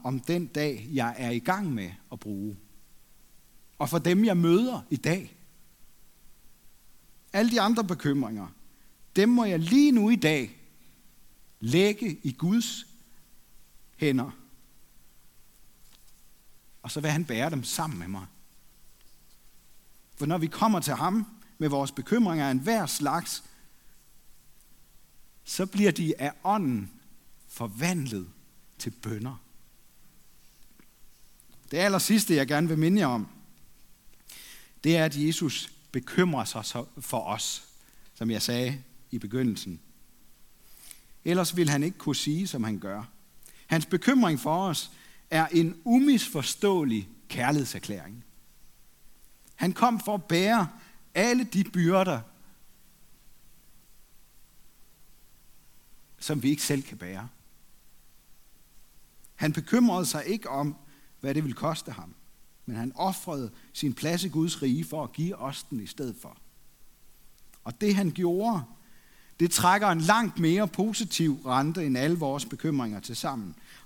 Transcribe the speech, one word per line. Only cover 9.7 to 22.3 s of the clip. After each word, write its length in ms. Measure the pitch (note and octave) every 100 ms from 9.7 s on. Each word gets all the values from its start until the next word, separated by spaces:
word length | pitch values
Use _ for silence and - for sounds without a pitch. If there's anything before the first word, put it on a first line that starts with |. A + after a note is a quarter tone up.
| C4+ D4
nu 180 | A#3 G#3
i 60 | A#3+
dag 440 | D#3 D3 A2 - - - - - - - - - - -
lægge 580 | A2+ D#3+ G#3 G3+ A3 D3+
i 100 | C#3
Guds 540 | B2 E3+ A#3 - - - - - - - - - - - - - -
hænder. 340 | D3+ C3 - - - - - - - - - - - - - - - - - - - - - - - - - -
Og 80 | -
så 100 | D3+
vil 100 | D3+
han 140 | D3+
bære 260 | D#3 A2+ D3+
dem 140 | C#3+
sammen 340 | A2+ - D#3+ F#2
med 100 | F2
mig. 180 | F#2+ F#2+ - - - - - - - - - - - - - - - - - - -
For 100 | C#3+
når 120 | F3
vi 80 | D#3+
kommer 340 | - A3 F#3
til 140 | D3+
ham 320 | C3+ F3 A3 G3+ - - -
med 100 | D3+
vores 240 | C#3 C#3
bekymringer 540 | - - A3 G3